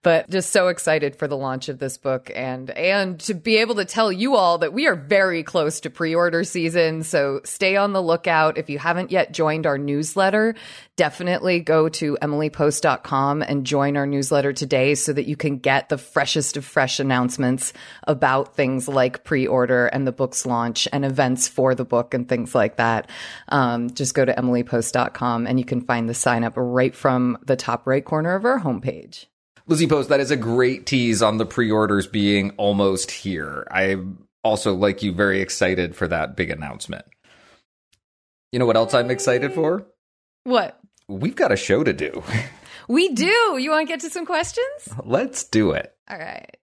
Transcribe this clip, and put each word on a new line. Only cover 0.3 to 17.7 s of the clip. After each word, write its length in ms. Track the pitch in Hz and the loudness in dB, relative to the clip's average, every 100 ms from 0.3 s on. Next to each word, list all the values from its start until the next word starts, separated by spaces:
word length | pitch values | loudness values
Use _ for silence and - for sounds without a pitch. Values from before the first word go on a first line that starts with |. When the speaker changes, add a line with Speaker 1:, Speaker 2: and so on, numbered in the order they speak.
Speaker 1:
just 200 | 190 180 | -4 0
so 180 | 208 180 | 2 2
excited 480 | 175 - 156 143 135 | 0 0 0 0 -4
for 100 | 147 | -6
the 100 | 139 | -4
launch 300 | 135 131 131 | -4 -6 -8
of 80 | 131 | -8
this 200 | 135 - | -8 -6
book 340 | 139 131 - | -4 -4 -6
and, 360 | - 131 127 135 | -10 -8 -8 -10
and 480 | - 175 196 190 170 | -4 0 0 -2 -6
to 140 | - 180 | -8 -6
be 220 | 226 220 | 2 2
able 180 | 226 214 | 2 0
to 100 | 190 | -2
tell 260 | 226 220 | 0 0
you 220 | 185 240 262 | 0 2 4
all 200 | 180 170 | 4 4
that 120 | 165 | 0
we 140 | 196 302 | 2 0
are 80 | 175 | 0
very 480 | 139 202 190 170 | 2 2 4 0
close 380 | 151 180 156 156 | -2 0 0 -2
to 80 | 156 | -10
pre-order 520 | - 160 165 175 165 165 | -6 -2 2 2 2 -2
season. 580 | 180 165 170 160 160 | -2 0 2 2 0
So 380 | 160 160 139 139 | -2 0 0 -2
stay 320 | - - 190 196 | -6 -2 0 2
on 160 | 202 | 2
the 80 | 190 | 0
lookout. 560 | 175 170 185 160 156 156 | 0 0 2 2 2 0
If 120 | 156 | -6
you 100 | 143 | -4
haven't 320 | 151 175 185 | -2 -2 0
yet 200 | 185 - | 0 0
joined 340 | 160 156 156 160 | 0 0 0 -2
our 100 | 139 | -2
newsletter, 800 | 143 143 156 196 190 208 220 220 - - - - | -2 -4 -2 0 2 2 0 -2 -14 -20 -16 -2
definitely 640 | 156 - 180 180 185 175 | -2 0 -2 0 0 0
go 220 | 160 160 160 | 2 2 2
to 280 | 160 151 143 | 0 -4 -2
emily 280 | 147 147 156 | -2 -2 -4
post 320 | - 151 151 | 0 0 2
dot 200 | 160 131 | 0 0
com 380 | - 139 139 147 | -2 0 0 0
and 200 | - 143 127 | -2 -4 -2
join 300 | 143 139 143 | 0 0 0
our 100 | 139 | -2
newsletter 460 | 139 135 147 139 | -2 0 0 0
today 400 | 135 139 135 135 143 | -2 -2 2 2 2
so 180 | - | 0
that 140 | 143 - | -2 -4
you 80 | 143 | -4
can 220 | 151 135 | -4 -2
get 300 | 139 135 - | 2 0 0
the 80 | 139 | -6
freshest 580 | - - 139 156 143 147 | -2 -2 0 -2 -2 -6
of 80 | 131 | -2
fresh 340 | - 131 - | 0 0 0
announcements 720 | 135 127 123 123 127 131 - | 0 2 0 0 0 0 -4